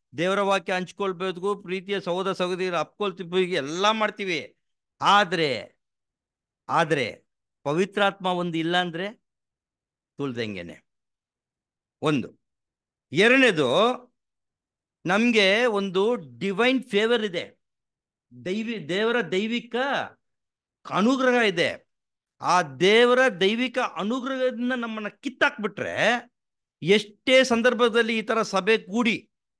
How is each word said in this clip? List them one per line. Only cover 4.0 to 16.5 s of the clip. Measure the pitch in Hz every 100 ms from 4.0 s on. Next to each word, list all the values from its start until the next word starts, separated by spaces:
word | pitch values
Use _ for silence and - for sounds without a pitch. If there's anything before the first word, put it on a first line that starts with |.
| 208 208 196 160 113 _ _ _ _ -
ಆದ್ರೆ, | 151 202 196 175 151 113 92 _ _ _ _ _ _ _ _ _ -
ಆದ್ರೆ | 143 165 151 113 82 _ _ _ _
ಪವಿತ್ರಾತ್ಮ | 139 156 196 202 202 196 180
ಒಂದು | 180 175 165
ಇಲ್ಲ | 160 180
ಅಂದ್ರೆ | 180 165 196 233 _ _ _ _ _ _ _ _ _ -
ತುಳ್ದಂಗೆನೆ. | 143 120 113 98 87 76 _ _ _ _ _ _ _ _ _ _ _ _
ಒಂದು. | 151 147 - - _ _ _ _ _ _ _
ಎರಡನೇದು, | 139 220 262 254 165 131 147 226 254 - _ _ _ _ _ _ _ _ _ 165
ನಮ್ಗೆ | 196 233 220 196 208
ಒಂದು | 247 202 196 180 208 240 147 120
ಡಿವೈನ್ | 196